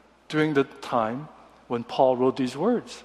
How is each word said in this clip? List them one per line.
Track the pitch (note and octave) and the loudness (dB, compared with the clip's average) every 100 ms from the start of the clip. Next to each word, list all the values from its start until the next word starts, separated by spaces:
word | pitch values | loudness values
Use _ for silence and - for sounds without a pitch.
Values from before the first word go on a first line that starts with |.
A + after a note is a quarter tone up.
| _ _ - | _ _ -6
during | D#3 D#3 | 0 2
the | C#3 C3+ | 2 0
time | - - B2 A2 B2 D#3 - - - - | -4 -4 -2 -2 -4 -12 -18 -20 -20 -8
when | A#2+ A#2 | -6 -4
Paul | - C3 B2 | 2 4 4
wrote | C3 B2+ | 2 2
these | B2+ C3 | -4 -2
words. | G3 A#3 - - | -2 -2 -4 -18